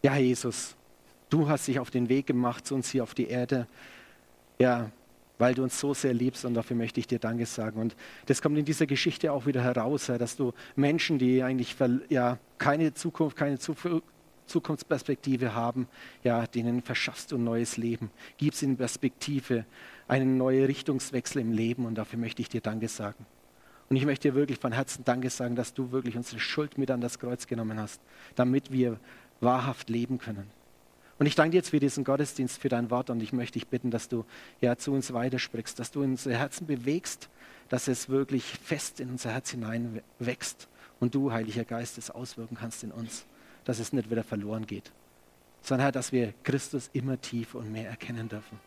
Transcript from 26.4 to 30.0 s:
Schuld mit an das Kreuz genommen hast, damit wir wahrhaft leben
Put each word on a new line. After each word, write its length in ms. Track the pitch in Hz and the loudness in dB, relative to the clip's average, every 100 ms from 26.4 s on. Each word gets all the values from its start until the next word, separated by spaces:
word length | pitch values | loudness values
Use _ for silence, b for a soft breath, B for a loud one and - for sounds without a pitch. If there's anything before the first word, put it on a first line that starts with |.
Schuld 380 | - - 147 - | -4 -2 -2 -2
mit 120 | 135 | 0
an 100 | 123 | 0
das 180 | 120 - | -2 -4
Kreuz 280 | 120 123 - | -6 -6 -4
genommen 320 | 117 110 107 | -4 -2 -4
hast, 220 | 107 - B B B | -6 -10 B B B
damit 380 | - 123 135 - | 2 4 4 2
wir 260 | 131 123 113 B B B _ | 2 2 2 B B B _
wahrhaft 480 | 120 127 127 - - | 4 4 2 -4 -4
leben 300 | 117 | -2